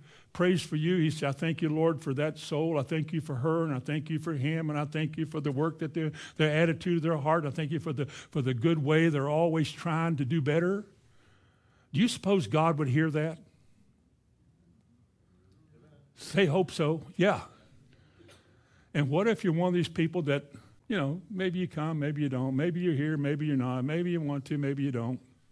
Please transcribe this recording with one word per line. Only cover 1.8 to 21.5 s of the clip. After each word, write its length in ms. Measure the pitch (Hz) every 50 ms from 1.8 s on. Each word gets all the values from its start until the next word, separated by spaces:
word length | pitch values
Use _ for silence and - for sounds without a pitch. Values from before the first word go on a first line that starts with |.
| 160 165 165 151 -
for 100 | 151 135
that 240 | 135 147 156 143 151
soul. 400 | - - 165 147 160 165 165 143
I 20 |
thank 320 | 131 - 170 160 151 160 175
you 80 | 160
for 140 | - - 139
her, 300 | 120 123 160 160 165 165
and 80 | 160 139
I 60 | 123
thank 300 | - - 147 156 156 156
you 80 | 160
for 160 | 147 156 170 160
him, 380 | 139 127 151 160 160 165 151
and 80 | 151 147
I 60 | 151
thank 300 | 147 151 156 156 143 156
you 120 | 156 160
for 120 | 156 - 156
the 120 | 143 147
work 260 | 135 131 156 165 160
that 160 | 160 165 147 -
they're, 180 | 170 160 151 156 - - - -
their 140 | - 156 156
attitude 460 | 147 156 170 165 160 165 - 180 170
of 60 | 165 147
their 140 | 165 165
heart. 280 | 147 135 156 160 170 160
I 60 | 139
thank 200 | 117 165 160 135
you 80 | 170 156
for 140 | - 165 139
the, 140 | 123 135
for 340 | - - - - - - 156
the 140 | 123 131 127
good 280 | 113 107 165 170 160 135
way 260 | 143 156 160 165 170
they're 200 | 151 143 135 143
always 420 | 147 156 170 170 160 160 151 -
trying 440 | - - - 170 156 160 165 170 165
to 100 | 131 147
do 160 | 117 165 165
better." 440 | 131 147 147 165 175 180 196 202 208 - - _ _ _ _ - _ _ _ _ _ _ _ _ _ _ _ _ _ _ -
Do 80 | 143
you 80 | 226 240
suppose 380 | - - - 190 202 190 131
God 300 | 104 131 151 160 165 165 143
would 100 | 156 131
hear 200 | 123 156 160 160
that? 280 | 143 151 151 165 160 - - _ _ _ _ _ _ _ _ _ _ _ _ _ _ _ _ _ _ _ _ _ _ _ _ _ _ _ _ _ _ _ _ _ _ _ _ _ _ _ _ _ _ _ _ _ _ - - - - - - _ _
Say, 280 | - - - - 165 202
"Hope 240 | 151 143 190 180 -
so." 320 | - - 160 147 165 151 - - -
Yeah. 260 | - 170 202 170 110 - - - - - - - - - - - - - _ _ - - - - - _ _ _ _ _ _ _ _ _ _ -
And 160 | 147 147 127
what 180 | 143 170 208
if 160 | 233 214 - -
you're 100 | 180 156
one 160 | 165 175 180
of 40 | 180
these 140 | 175 160
people 340 | - - - 160 165 165 180 156
that, 200 | 143 139 143 - - - 113 - - - - _ -
you 80 | 226
know, 240 | 185 139 139 156 185 - -
maybe 280 | 214 180 190 185